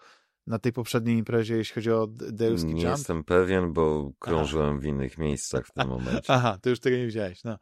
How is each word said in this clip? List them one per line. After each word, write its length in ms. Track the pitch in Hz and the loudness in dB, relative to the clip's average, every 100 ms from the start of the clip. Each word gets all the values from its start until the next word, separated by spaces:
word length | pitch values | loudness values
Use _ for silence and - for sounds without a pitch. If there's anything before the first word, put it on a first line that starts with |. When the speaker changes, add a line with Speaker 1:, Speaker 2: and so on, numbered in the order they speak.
| - _ _ _ - | -10 _ _ _ -6
Speaker 1:
na 120 | 110 | -2
tej 140 | 123 | -2
poprzedniej 440 | 120 113 123 113 117 | -4 -2 -2 2 0
imprezie, 380 | 110 117 110 113 | 2 0 0 -2
jeśli 180 | 107 - | -2 -4
chodzi 160 | 110 | 0
o 160 | 113 110 | 2 0
D-, 240 | 113 - | -6 -10
Deus 220 | 107 113 | 0 0
Ex 100 | 87 | 2
Speaker 2:
Nie 180 | 80 80 | 0 0
Speaker 1:
Jump. 140 | 85 - | 0 0
Speaker 2:
jestem 260 | 139 82 | -2 -4
pewien, 500 | 78 90 92 95 87 | 4 4 6 4 2
bo 300 | 80 78 76 71 | 2 2 2 -2
Speaker 1:
Aha. 100 | - | -6
Speaker 2:
krążyłem 600 | - 82 73 78 73 73 | -2 0 2 2 2 0
w 60 | 73 | -2
innych 320 | 69 67 - | -2 -4 -4
miejscach 500 | 78 67 - 65 - | -4 -2 -2 -4 -4
w 40 | |
tym 160 | - 65 | -4 -4
momencie. 460 | - 123 - - | -4 -4 -4 2
Speaker 1:
<laughs> 0 | |
Aha, 240 | 131 123 92 | 2 2 0
to 80 | 127 | -2
już 100 | 120 | 0
tego 180 | 135 123 | 0 0
nie 80 | 120 | -2
widziałeś, 380 | 110 98 90 | -4 -6 -6
no. 140 | 113 107 | -10 -10